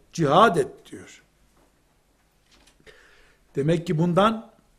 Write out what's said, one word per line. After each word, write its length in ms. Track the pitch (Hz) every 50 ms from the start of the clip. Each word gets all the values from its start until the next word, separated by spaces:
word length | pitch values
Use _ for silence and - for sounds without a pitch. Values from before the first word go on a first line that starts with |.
| _ _ -
"Cihad 440 | 170 160 135 143 180 220 233 180
et." 340 | 160 123 - - - - -
diyor. 320 | - 98 - - - - _ _ _ _ _ _ _ _ _ _ _ _ _ _ _ _ _ _ _ _ _ _ _ _ _ _ _ _ _ _ _ _ _ - - _ _ _ _ _ _ _ _ _ _ _ -
Demek 300 | 143 135 156 170 165 170
ki 120 | - 175 151
bundan 540 | 170 175 170 185 202 226 226 220 - - _ _ _ _ _